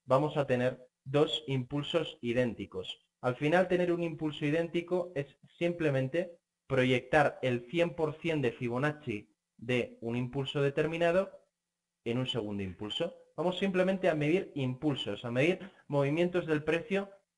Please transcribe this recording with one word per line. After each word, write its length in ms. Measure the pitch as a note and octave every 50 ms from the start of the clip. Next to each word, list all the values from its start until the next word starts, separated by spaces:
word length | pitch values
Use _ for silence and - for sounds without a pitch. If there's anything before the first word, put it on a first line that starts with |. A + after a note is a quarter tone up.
| _
vamos 320 | B2+ B2+ C#3 D3+ D3+ -
a 100 | D#3 C#3
tener 400 | C3 B2+ B2 B2 B2+ B2 - - _ _ _ -
dos 400 | C3+ C3+ C#3+ D#3 D#3+ - - -
impulsos 720 | - C3+ C3 B2 - C#3+ C#3+ C#3+ - - E3 D#3 - - -
idénticos. 840 | - A#2 A#2 B2+ B2+ A#2+ G#2 G2 G2+ - - F#2+ F2+ - - _ _ _ _ _
Al 160 | - B2 B2
final, 300 | - C#3+ D3+ E3+ F3+ F#3+
tener 260 | F3+ F#3 F3 F3+ E3+ E3+
un 100 | E3+ E3+
impulso 420 | E3 D#3 D3 D#3 D3+ D3 - D#3
idéntico 640 | C#3+ D3 E3 E3+ E3 E3 F3 E3+ - F3+ F3+ F3 F3+ -
es 120 | C#3 C#3+ - - _ _ - _ -
simplemente 800 | E3+ F3 E3+ E3+ D#3+ D3 C3+ C3 C3 C3 E3 E3+ F#3 - - - _ _ _ _ _
proyectar 720 | - C3+ C3 B2+ B2+ B2+ A#2+ - - - D#3 C#3+ C3 - - -
el 240 | B2+ B2 A#2+ A#2+ -
cien 240 | - E3+ E3+ E3+ -
por 200 | - D#3+ D3+ C#3 -
cien 200 | - E3 D#3+ D3+
de 120 | C3 A#2 -
Fibonacci 760 | - B2+ A#2 A#2 B2+ C#3 D3+ D3+ D3+ - B2 G#2 G#2 G#2+ _ _ _ _ _ _
de 420 | - - A#2 B2 B2 A2+ - - -
un 160 | - A#2 A#2+
impulso 460 | B2 B2+ A#2+ B2 C#3 C3+ C3+ - D3 C#3
determinado 720 | C#3 C#3 D#3+ D#3 D#3 E3 E3 E3+ E3+ E3+ F#3+ G3 F#3+ - - _ _ _ _ _ _ _ _ _ _ _ _ -
en 140 | A#2 A#2 B2+
un 80 | B2+
segundo 360 | B2+ - A#2+ G#2 G#2+ G#2 G2+ G2
impulso. 540 | F#2 F2 - G#2+ G#2+ - - E3 F#3 - - - _ -
Vamos 220 | - D#3+ F3+ F3+ -
simplemente 500 | G3 F#3+ F3+ F#3 F3+ F#3 F#3+ F#3 F#3+ F3
a 60 | D#3
medir 380 | D3+ D3 D3+ E3 G3 F#3+ - -
impulsos, 680 | C#3+ C3 B2+ B2+ C3 D3+ D3+ C#3 B2+ - A2 G#2 - -
a 60 | A#2+
medir 400 | A#2+ B2+ D3 E3+ F#3 - - - - - - -
movimientos 580 | D3+ C#3+ C#3 C#3 D3 E3 F3 F3 F3 F3+ D#3
del 160 | D#3+ D#3 D3 D3
precio 480 | - D#3 E3+ E3 - F#3+ G3 G3+ - - - _ _ _